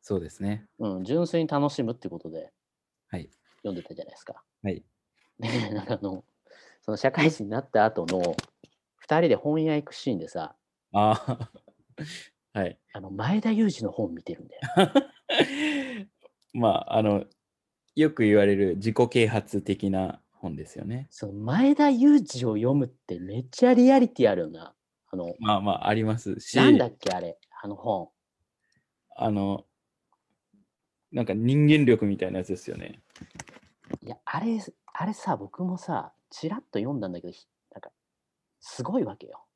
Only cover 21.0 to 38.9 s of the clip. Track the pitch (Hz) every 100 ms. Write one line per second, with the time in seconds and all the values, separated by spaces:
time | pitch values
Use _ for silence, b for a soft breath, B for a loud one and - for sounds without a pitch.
21 | 139 - 104 101 107 156 269 285 294 254
22 | 277 294 196 127 120 107 120 139 127 _
23 | - 87 90 107 127 - 247 247 247 269
24 | 254 - 240 92 82 165 - _ _ _
25 | _ 92 85 87 110 101 101 92 - 107
26 | 110 110 104 95 - - 240 240 123 -
27 | - 90 87 - _ - 101 101 120 98
28 | 82 _ _ _ _ _ _ _ _ _
29 | _ - 117 104 98 98 - _ _ _
30 | _ _ _ _ _ _ _ _ _ _
31 | _ 139 117 98 117 143 147 151 135 113
32 | 104 98 92 92 90 90 - - - -
33 | _ - - - - - _ _ _ -
34 | - 120 - - 220 226 - - _ -
35 | 180 214 - 156 190 - 180 180 - 143
36 | - _ _ - 160 208 - - 110 143
37 | 98 90 87 80 _ _ _ - - _
38 | _ _ _ _ _ _ - - 127